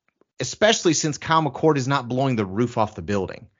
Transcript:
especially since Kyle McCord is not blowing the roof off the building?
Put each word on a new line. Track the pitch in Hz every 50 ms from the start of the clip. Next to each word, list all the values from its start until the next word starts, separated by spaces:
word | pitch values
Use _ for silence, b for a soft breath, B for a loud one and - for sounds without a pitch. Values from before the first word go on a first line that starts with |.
| _ _ _ _ _ _ _ -
especially | 131 - - - 208 214 226 - - 180 147
since | - - 156 139
Kyle | - - 151 160 160 156
McCord | 139 - - - 160 151
is | 139 123
not | 131 143 139 120
blowing | 117 127 127 139 135 123
the | 110 104
roof | 92 95 107 123 120 -
off | 117 107 101 -
the | -
building? | 80 85 101 98 92 - - - - - _